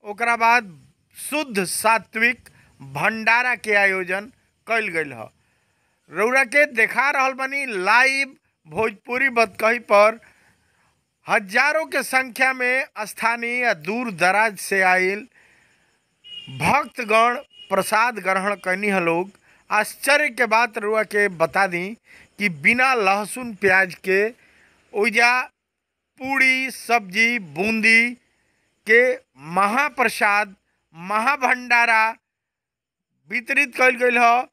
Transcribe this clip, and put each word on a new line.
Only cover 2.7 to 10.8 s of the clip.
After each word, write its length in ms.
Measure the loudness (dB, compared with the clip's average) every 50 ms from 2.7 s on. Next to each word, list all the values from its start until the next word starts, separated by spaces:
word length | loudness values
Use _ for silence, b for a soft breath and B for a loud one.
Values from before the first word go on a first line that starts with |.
| b b
भंडारा 720 | -20 -12 -6 -2 -2 -2 -2 0 0 2 2 2 2 -2 -4
के 200 | -4 -2 0 2
आयोजन 560 | 2 2 2 0 -2 -4 -4 -6 -6 -6 -12 _ _ _ _ _ _ _
कइल 200 | -4 -4 -2 -2
गइल 260 | -2 -4 -6 -6 -6 -10
ह। 140 | -16 -16 -18 _ _ _ _ _ _ _ _ _ _ _ _ _ _ _ _
रउरा 320 | -4 -2 -2 2 2 0 0
के 200 | 2 2 2 2 2 2
देखा 360 | 0 0 0 0 -2 0 0
रहल 240 | 0 0 0 -2 -2
बानी 320 | -4 -8 -6 -4 -6 -6 -4 -4 -2 0
लाइव 500 | 4 4 4 4 4 2 0 -4 -6 -8 _ _ _ _ _ _
भोजपुरी 600 | -10 -4 -4 -4 -4 -4 -8 _ -6 -2 0 0 0
बतकही 500 | 2 2 0 0 0 -2 0 0 0 -2
पर 380 | 0 4 6 6 6 6 4 -2 b b b b b b b b b b b b